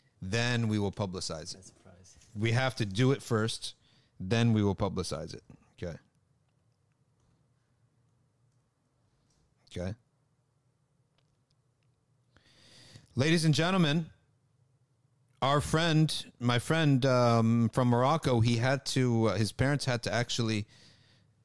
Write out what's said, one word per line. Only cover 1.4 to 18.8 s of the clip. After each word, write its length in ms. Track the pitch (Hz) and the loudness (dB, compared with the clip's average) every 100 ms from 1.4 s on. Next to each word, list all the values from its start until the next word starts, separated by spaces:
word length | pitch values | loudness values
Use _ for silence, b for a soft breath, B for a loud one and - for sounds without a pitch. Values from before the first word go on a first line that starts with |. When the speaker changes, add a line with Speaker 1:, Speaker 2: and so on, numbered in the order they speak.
| 87 - | -12 -16
Speaker 1:
it. 80 | |
Speaker 2:
Surprise. 540 | - _ - - 92 - _ 104 | -20 _ -20 -20 -20 -20 _ -4
Speaker 1:
We 160 | 113 | -2
have 240 | 113 131 - | 0 -2 -2
to 100 | 107 | -4
do 280 | 95 127 | 0 0
it 100 | 139 | 0
first. 520 | - 110 113 - - - b b b b | -2 -2 -2 -6 -12 -16 b b b b
Then 340 | 92 117 117 | -2 2 2
we 80 | 107 | 4
will 140 | 101 95 | 2 0
publicize 580 | 98 90 85 76 80 | -4 -4 -8 -8 -10
it. 100 | - - - _ - | -16 -20 -20 _ -14
Okay. 160 | 90 76 _ _ _ _ _ _ _ _ _ _ _ _ _ _ _ _ _ _ _ _ _ _ _ _ _ _ _ _ _ _ _ _ _ _ _ _ _ | -12 -12 _ _ _ _ _ _ _ _ _ _ _ _ _ _ _ _ _ _ _ _ _ _ _ _ _ _ _ _ _ _ _ _ _ _ _ _ _
Okay. 240 | 87 90 107 _ _ _ _ _ _ _ _ _ _ _ _ _ _ _ _ _ _ _ _ _ _ _ _ B B B B B B B - | -10 -8 -10 _ _ _ _ _ _ _ _ _ _ _ _ _ _ _ _ _ _ _ _ _ _ _ _ B B B B B B B -2
Ladies 300 | 147 170 156 | 0 2 2
and 100 | 151 | 2
gentlemen, 520 | 165 190 156 160 160 - _ _ _ _ _ _ _ _ _ _ _ - | 2 2 2 0 -4 -12 _ _ _ _ _ _ _ _ _ _ _ -4
our 180 | 131 147 | 0 0
friend, 680 | - 156 170 156 156 - - - | 0 0 2 2 2 -2 -10 -6
my 180 | 120 120 | -2 0
friend, 480 | - 160 151 135 131 | 0 2 2 2 4
um, 640 | 127 120 117 113 117 113 | 4 4 4 4 2 2
from 160 | - 123 | 2 2
Morocco, 500 | 120 131 160 139 123 | 2 2 0 0 2
he 180 | 113 117 | 2 2
had 280 | 127 135 | 0 -2